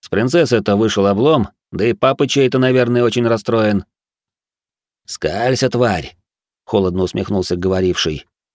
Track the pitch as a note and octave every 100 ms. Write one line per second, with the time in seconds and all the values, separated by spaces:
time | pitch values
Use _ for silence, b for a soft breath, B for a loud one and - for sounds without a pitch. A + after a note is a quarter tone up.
0 | - F#2+ B2 E3+ D3 A#2 G2+ G2+ A2 G#2
1 | G2 G2 C3+ D#3 G2 _ _ - A2+ A2
2 | C3 C3+ C3+ C#3 B2+ C3 C3 B2+ A#2+ A#2+
3 | A#2+ G#2+ A#2 A2+ - A2+ G#2+ G2+ - _
4 | _ _ _ _ _ _ _ _ _ _
5 | - - D#2 F#2+ A#2+ B2+ C3 A#2+ B2 F2+
6 | C#2 _ _ _ _ _ - G#2+ F#2 F2+
7 | F#2 G#2+ F#2+ G2+ F2+ F2+ F#2 F#2 F#2 F2+
8 | E2 D2 - _ _